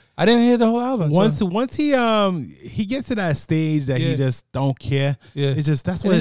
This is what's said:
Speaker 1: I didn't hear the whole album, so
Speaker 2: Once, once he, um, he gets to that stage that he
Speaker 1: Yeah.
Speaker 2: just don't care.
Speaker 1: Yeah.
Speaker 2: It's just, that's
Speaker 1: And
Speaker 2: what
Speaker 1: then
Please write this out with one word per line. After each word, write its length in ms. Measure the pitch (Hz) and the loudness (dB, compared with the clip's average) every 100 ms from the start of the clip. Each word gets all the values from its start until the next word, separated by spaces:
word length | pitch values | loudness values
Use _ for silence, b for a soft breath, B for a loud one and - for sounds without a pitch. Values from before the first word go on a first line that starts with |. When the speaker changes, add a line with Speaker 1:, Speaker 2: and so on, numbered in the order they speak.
| b - | b -2
Speaker 1:
I 80 | |
didn't 180 | 185 240 | 2 4
hear 140 | 240 240 | 4 4
the 100 | 226 | 2
whole 140 | 233 | 0
album, 300 | 247 262 156 | -2 -2 2
so 60 | 160 | 4
Speaker 2:
Once, 260 | 214 151 | 2 2
once 320 | 190 185 254 | -2 -2 -4
he, 200 | - 294 | -2 0
um, 500 | 269 233 214 196 175 98 71 | 2 2 2 0 -2 -8 -14
he 240 | - - | -12 -8
gets 240 | 202 262 - | -4 -4 -4
to 80 | 226 | -4
that 200 | 180 147 | -2 -4
stage 480 | - 156 156 151 135 | -2 -2 0 -2 -2
that 120 | 127 | -2
he 100 | 131 | 0
Speaker 1:
Yeah. 60 | 131 | 0
Speaker 2:
just 340 | 135 120 - | -2 -4 -8
don't 260 | - 135 131 | -2 -2 -2
care. 380 | - 139 139 139 b | -2 0 0 -4 b
Speaker 1:
Yeah. 140 | - 143 | -4 -2
Speaker 2:
It's 160 | 139 147 | 0 0
just, 180 | 147 | 0
that's 180 | - 180 | -2 -2
Speaker 1:
And 80 | 202 | 2
Speaker 2:
what 60 | |
Speaker 1:
then 40 | 175 | 2